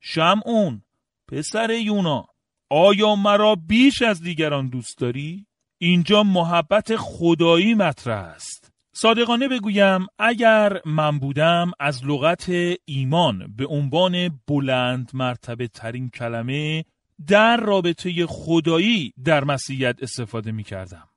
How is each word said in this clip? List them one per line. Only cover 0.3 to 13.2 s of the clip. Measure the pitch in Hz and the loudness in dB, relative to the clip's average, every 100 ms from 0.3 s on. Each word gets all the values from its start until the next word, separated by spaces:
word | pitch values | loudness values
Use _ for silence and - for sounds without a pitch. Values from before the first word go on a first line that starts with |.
| 202 220 226 196 110 _ _ _ _ _ | 2 0 0 0 -4 _ _ _ _ _
پسر | 135 151 214 226 | -8 -6 -4 -2
یونا، | 226 214 208 175 135 - _ _ _ _ | -2 0 0 0 -2 -6 _ _ _ _
آیا | 143 185 202 214 | 4 6 6 4
مرا | 208 202 208 214 | 2 2 4 4
بیش | 208 160 220 269 - | 2 0 4 4 4
از | 233 190 | 0 0
دیگران | 170 160 156 143 131 | -4 -2 -2 -2 -4
دوست | 127 117 - | -6 -10 -6
داری؟» | 123 123 147 180 202 _ _ _ | -6 -4 -8 -12 -16 _ _ _
اینجا | 170 180 165 208 | 2 2 4 4
محبت | 208 185 165 170 156 202 - 220 | 4 2 2 0 2 0 0 -4
خدایی | - - 170 165 170 165 196 | -6 -2 0 2 4 4 4
مطرح | 226 180 135 - 107 | 2 0 -2 -6 -6
است. | 90 - - - _ _ _ | -8 -16 -18 -18 _ _ _
صادقانه | - 220 226 233 240 269 | -2 0 2 0 0 -2
بگویم، | 254 208 202 196 190 190 _ | -4 -2 2 4 2 -4 _
اگر | 220 233 233 220 208 196 | -2 2 4 4 4 0
من | - 156 151 147 | -4 0 0 -2
بودم، | 135 143 160 170 175 - | -4 0 2 2 0 -4
از | 143 135 | -6 -4
لغت | 131 147 156 175 - 175 175 175 | -4 0 0 0 -2 -2 -2 -4
ایمان | - 139 131 156 | -6 -6 -2 2